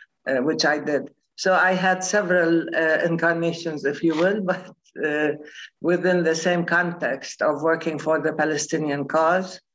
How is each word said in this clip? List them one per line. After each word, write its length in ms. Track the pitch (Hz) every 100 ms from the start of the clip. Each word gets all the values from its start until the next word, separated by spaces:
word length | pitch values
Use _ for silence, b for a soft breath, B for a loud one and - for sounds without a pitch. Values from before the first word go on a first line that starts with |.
| B _ -
uh, 80 | 135
which 280 | 139 160
I 140 | 160 151
did. 320 | 151 143 - _ _ -
So 160 | 190
I 200 | 185 180
had 320 | 185 185 185
several, 600 | 185 208 185 180 165 165 - -
uh, 220 | 160 156
incarnations, 800 | 170 165 165 170 170 165 165 151
if 200 | 139 143
you 100 | 165
will, 260 | 156 185 214
<laughs> 40 |
but, 260 | 185 175 - - _ -
uh, 280 | 151 151 151 147 B B B _
within 420 | 160 175 175 180
the 140 | 160 160
same 280 | 180 175
context 760 | 170 170 175 170 131 135 - -
of 200 | 156 143
working 360 | 160 165 165 151
for 240 | 156 156
the 120 | 151
Palestinian 720 | 156 151 147 - 165 151 143 139
cause, 540 | 160 160 185 190 - _